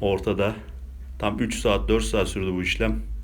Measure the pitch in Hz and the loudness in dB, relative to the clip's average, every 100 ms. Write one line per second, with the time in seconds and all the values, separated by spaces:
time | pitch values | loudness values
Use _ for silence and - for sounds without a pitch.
0 | 101 95 110 95 101 107 - - - - | 0 2 2 2 2 0 -8 -12 -12 -12
1 | - - 104 107 113 - 113 98 - 110 | -12 -4 -2 0 -2 0 2 4 4 2
2 | 113 107 90 104 95 92 90 - 110 110 | 2 0 0 0 -2 0 0 0 0 0
3 | - - | -4 -8